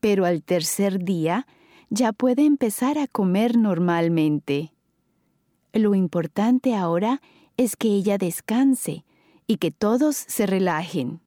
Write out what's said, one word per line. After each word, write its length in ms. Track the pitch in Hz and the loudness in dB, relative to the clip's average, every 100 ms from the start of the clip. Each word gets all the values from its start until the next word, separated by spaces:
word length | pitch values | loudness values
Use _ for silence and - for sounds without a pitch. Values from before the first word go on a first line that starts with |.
Pero 240 | 220 196 | 2 2
al 180 | 180 170 | 2 0
tercer 640 | - 180 160 - 202 190 | 0 -2 -2 -2 -2 -2
día 420 | 180 180 160 190 - _ _ - _ | -2 -2 0 -2 -6 _ _ -20 _
ya 220 | 208 233 | -2 -2
puede 320 | 214 254 247 | 0 0 2
empezar 540 | 302 285 233 - 254 302 | 4 4 0 0 -2 -2
a 80 | 277 | -4
comer 500 | - 190 185 233 240 | -2 0 2 2 2
normalmente. 1160 | 214 170 175 170 170 165 151 151 - 139 156 _ _ _ _ _ _ _ _ _ _ | 2 2 0 2 0 2 2 0 -2 -4 -4 _ _ _ _ _ _ _ _ _ _
Lo 220 | 214 214 | 0 2
importante 800 | 196 180 175 165 - 214 254 254 | 2 0 -2 -4 -2 0 2 2
ahora 460 | 220 175 170 214 269 _ _ _ - | 0 0 0 0 -2 _ _ _ -4
es 180 | 240 - | -2 0
que 120 | 226 | 0
ella 280 | 202 190 202 | 0 0 0
descanse 880 | 185 - - 226 277 254 - 160 _ _ _ _ - | -2 -6 -4 2 2 2 -2 -10 _ _ _ _ -4
y 100 | 208 | -2
que 140 | 165 | -2
todos 460 | - 208 240 302 277 | -2 0 2 2 -2
se 300 | - - 202 | -8 -4 -2
relajen. 760 | 190 185 156 170 180 127 165 | 0 0 -2 -4 -6 -6 -8